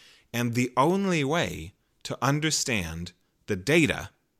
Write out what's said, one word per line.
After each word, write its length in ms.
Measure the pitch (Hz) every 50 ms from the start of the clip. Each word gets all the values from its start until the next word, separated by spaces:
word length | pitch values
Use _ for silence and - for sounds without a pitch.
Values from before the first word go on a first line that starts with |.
| - - - - _ _ -
And 200 | 117 120 120 117
the 180 | 117 123 123 -
only 480 | 127 131 160 180 196 196 190 180 160 139
way 500 | 131 156 170 143 90 85 82 80 95 - _ _ _ _ _ -
to 140 | - - -
understand 920 | 117 127 143 151 151 156 147 - - - 120 104 87 80 80 82 87 90 - _ _ _ _ _ _ -
the 80 | 107
data, 540 | 92 90 - 147 175 156 104 82 80 - - _ _ _ _ _